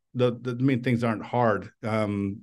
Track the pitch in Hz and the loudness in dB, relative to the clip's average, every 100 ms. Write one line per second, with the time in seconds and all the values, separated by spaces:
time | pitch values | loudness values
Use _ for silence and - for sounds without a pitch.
0 | _ 127 123 117 123 123 131 127 127 117 | _ 0 0 0 -6 0 2 2 2 0
1 | 120 104 - 123 120 101 95 _ 113 110 | 0 -2 -2 2 2 2 -2 _ -4 -2
2 | 104 101 98 101 | 0 -2 -4 -6